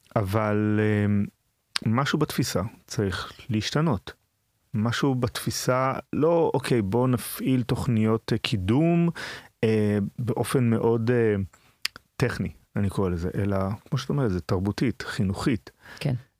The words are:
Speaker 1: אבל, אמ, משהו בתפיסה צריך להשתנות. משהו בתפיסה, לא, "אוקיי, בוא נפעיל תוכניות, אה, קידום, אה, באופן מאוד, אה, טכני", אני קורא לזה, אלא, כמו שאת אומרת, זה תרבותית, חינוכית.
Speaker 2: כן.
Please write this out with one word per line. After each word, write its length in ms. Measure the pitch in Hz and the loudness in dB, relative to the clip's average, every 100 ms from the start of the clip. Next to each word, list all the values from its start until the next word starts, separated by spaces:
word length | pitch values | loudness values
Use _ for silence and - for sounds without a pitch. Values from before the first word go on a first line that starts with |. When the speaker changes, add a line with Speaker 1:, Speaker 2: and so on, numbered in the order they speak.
| _ 113 | _ -2
Speaker 1:
אבל, 640 | 95 107 107 104 107 107 107 104 | 0 2 2 2 2 2 2 2
אמ, 200 | 104 101 101 - _ _ _ - 110 | 2 2 0 -6 _ _ _ -6 0
משהו 320 | 117 143 160 | 0 2 0
בתפיסה 440 | 147 - 127 90 104 - - | 0 0 -2 -2 -4 -8 -10
צריך 460 | - 98 92 - - - | -2 -2 -2 -8 -12 -4
להשתנות. 640 | 110 - 143 165 107 - - _ _ _ _ _ | -4 -2 0 0 0 -4 -20 _ _ _ _ _
משהו 400 | 110 117 - 139 | -4 -2 0 0
בתפיסה, 800 | 131 120 - - - - 127 131 - - | 0 -2 -4 -6 -4 0 2 0 -2 -4
לא, 380 | - 156 170 156 | 0 2 4 2
"אוקיי, 280 | 139 - 127 | 0 2 2
בוא 260 | 95 117 127 | 2 2 2
נפעיל 540 | 120 - - 175 131 | 0 -2 -6 0 0
תוכניות, 680 | 113 117 110 113 110 113 - | 0 -2 0 2 2 0 0
אה, 60 | 113 | -2
קידום, 720 | - 107 92 127 165 170 170 - - - - _ | -2 -2 0 2 4 2 2 -2 -10 -14 -18 _
אה, 340 | 110 110 104 104 101 - | 0 2 2 2 -2 -4
באופן 520 | 117 123 113 139 120 | -4 -2 0 0 2
מאוד, 400 | 113 117 117 113 | 2 2 2 2
אה, 240 | 123 113 101 95 - _ _ - - _ - | 2 2 2 -2 -10 _ _ -12 -12 _ -2
טכני", 360 | 120 - 90 - _ 101 | -2 0 -6 -8 _ -4
אני 120 | 101 | -2
קורא 220 | - 92 | 0 0
לזה, 200 | 87 87 | -2 -4
אלא, 220 | - 101 98 95 110 - | -2 -2 0 -2 -6 -6
כמו 100 | 135 | -6
שאת 100 | - | -2
אומרת, 220 | 143 120 | -2 0
זה 100 | 90 | -2
תרבותית, 640 | - 95 98 - 131 - | -2 -2 0 0 -2 -2
חינוכית. 680 | - - 98 95 156 113 - - - - | -6 -2 -2 0 0 -2 -4 -20 -20 -8
Speaker 2:
כן. 140 | 143 127 - | -4 -4 -6